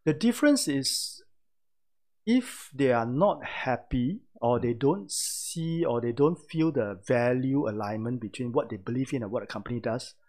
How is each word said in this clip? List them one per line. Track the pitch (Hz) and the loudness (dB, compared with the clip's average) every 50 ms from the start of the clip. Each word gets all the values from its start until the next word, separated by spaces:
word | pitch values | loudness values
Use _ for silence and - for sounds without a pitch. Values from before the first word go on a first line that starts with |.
| - | -2
The | 160 151 | 0 0
difference | 151 - 233 233 - - 294 294 262 - - | 2 2 2 2 4 6 6 6 6 4 0
is | 139 139 131 - - - - - - - - _ _ _ _ _ _ _ _ _ _ _ _ _ _ _ _ _ _ _ - | 0 0 0 0 -2 -2 -4 -6 -10 -14 -20 _ _ _ _ _ _ _ _ _ _ _ _ _ _ _ _ _ _ _ 0
if | 208 233 254 240 - - - - - - | 2 2 2 2 0 -10 -16 -18 -12 -2
they | 131 139 131 | 2 4 4
are | 120 120 113 | 4 4 2
not | 117 123 143 185 208 175 - - | 2 2 4 4 4 2 0 -4
happy | - - - - 131 127 120 - - - 127 123 135 190 247 _ _ _ - | -10 -8 -6 -2 -2 -2 -2 -2 -2 -2 0 0 0 -2 -4 _ _ _ -2
or | 120 120 120 120 | 2 2 2 2
they | 120 120 120 | 2 0 -2
don't | 113 135 135 175 202 202 - | 2 2 2 2 0 -2 -8
see | - - - - - - - - - 165 160 165 165 165 170 | -6 -6 -6 -6 -6 -8 -8 -8 -6 -6 -4 -2 -2 0 0
or | - 120 117 | 0 0 0
they | 117 120 | -2 -2
don't | 120 120 143 156 180 - | 2 4 4 4 2 0
feel | - - - 160 156 160 | -8 -8 -2 0 2 2
the | 147 135 110 101 101 92 - - | 2 0 -2 -2 -4 -8 -2 0
value | 131 120 120 123 127 127 127 131 135 143 151 113 | 2 2 4 2 2 2 0 0 0 2 0 0
alignment | 104 107 107 101 107 110 110 120 127 123 | -2 -2 -4 -4 -4 -4 -4 -4 -4 -4
between | 110 101 - - 127 120 | -6 -8 -8 -6 -6 -2
what | 117 143 - - | 0 -2 -2 -2
they | 120 98 | -6 -10
believe | 95 - 117 127 135 - 143 | -6 -4 -2 -2 -2 -2 -4
in | 131 117 | -4 -4
and | 98 | -4
what | 107 120 104 | -4 -6 -6
a | - | -6
company | - 107 101 - 123 120 | -10 -10 -8 -6 -6 -4
does, | - 123 113 123 - - - _ _ | -2 -2 -4 -4 -6 -10 -18 _ _